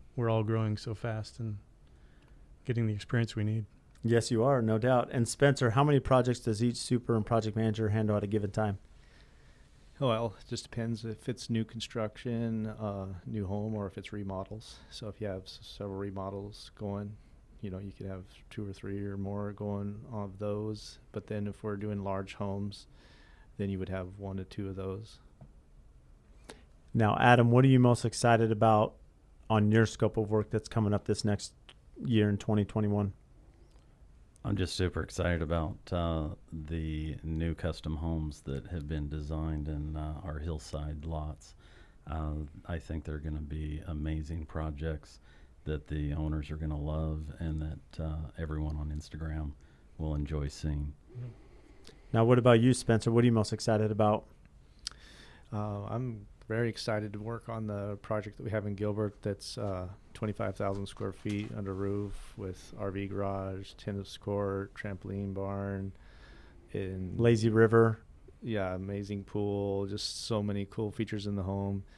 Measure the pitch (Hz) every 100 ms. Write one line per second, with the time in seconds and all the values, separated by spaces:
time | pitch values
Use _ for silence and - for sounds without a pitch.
0 | - - 117 110 107 110 110 104 - 107
1 | 120 110 101 - 113 101 - - - -
2 | - - - - - - - 117 110 104
3 | - 123 117 110 107 110 104 - - -
4 | 113 117 110 113 127 131 110 110 123 127
5 | - 135 117 - 139 139 123 120 147 143
6 | - 131 123 120 - 107 120 117 - 123
7 | - 117 104 117 110 107 110 107 110 107
8 | 107 104 101 107 101 113 107 98 - -
9 | - - - - - - - - - -
10 | 135 113 117 98 - 117 - - 117 110
11 | 113 107 - 120 - 113 110 113 - 117
12 | 107 - 127 117 117 110 110 117 107 101
13 | 95 90 127 110 95 101 107 107 98 -
14 | 95 104 98 95 98 107 - - - -
15 | 110 - 107 92 92 - - - 101 98
16 | 101 98 95 98 101 107 - - 104 101
17 | 101 107 - - - - 104 92 101 -
18 | 98 95 92 - - - 104 95 101 101
19 | 101 98 98 101 104 101 104 101 101 104
20 | - 113 101 95 104 104 107 107 - -
21 | - 107 - 107 104 98 107 101 104 101
22 | 98 95 95 - 101 98 101 98 - -
23 | - - - - - - 98 95 92 92
24 | 90 98 98 95 92 - 98 92 95 95
25 | 110 - - - - - - - - -
26 | - - - - - - - - - 113
27 | 107 - 120 123 120 120 135 131 123 117
28 | 117 - 120 113 113 107 113 107 107 -
29 | - - - - - 110 104 110 110 -
30 | 107 110 101 107 104 107 - 113 104 101
31 | - 104 107 104 - - - - - -
32 | 165 110 104 101 - 107 98 107 104 101
33 | 101 - - - - - - - - -
34 | - - - - 113 98 90 - 90 82
35 | - - 87 85 80 85 78 - - 87
36 | 85 80 76 - - 82 76 82 78 78
37 | 78 71 78 80 82 80 82 - 78 78
38 | 82 82 78 73 - 67 - 87 73 78
39 | 73 76 73 78 78 76 73 73 76 76
40 | 76 76 78 76 80 76 - 76 76 76
41 | 78 80 76 73 - - - - - -
42 | - 80 78 76 73 80 - 82 - 80
43 | 76 76 78 76 73 78 76 76 85 76
44 | 78 78 76 82 78 80 78 71 80 76
45 | - - - - - - - 76 - 76
46 | 73 76 78 78 73 78 78 76 73 78
47 | 78 78 76 - 80 78 78 - - -
48 | 80 80 76 - 80 78 76 76 76 76
49 | - 78 80 78 73 - - - - -
50 | 78 76 73 76 71 - 78 71 71 -
51 | - 120 120 - - - - - - -
52 | - 110 113 123 120 117 123 123 - 113
53 | 117 117 120 113 101 107 - 107 107 107
54 | 104 104 - - - - - - - -
55 | - - - - - 107 104 101 104 113
56 | 127 107 101 - - 113 117 107 - 107
57 | 107 104 107 117 - 113 107 101 101 101
58 | - 107 101 - 123 107 104 101 104 104
59 | 107 - 104 98 - - 101 92 90 98
60 | - - 110 101 101 95 101 98 101 -
61 | 104 95 104 104 107 110 98 95 98 101
62 | 101 - - - 98 92 - 110 101 98
63 | 98 101 98 98 95 95 98 - - 98
64 | 98 - - 101 101 98 98 - 104 95
65 | 101 98 101 95 98 98 98 98 98 -
66 | - - - - - - - 104 95 95
67 | 92 92 117 117 113 110 113 117 113 113
68 | - - - - - 107 92 92 95 101
69 | 98 101 98 104 101 101 101 98 98 104
70 | - - - 110 104 101 98 - 107 -
71 | 107 107 104 101 92 98 98 98 -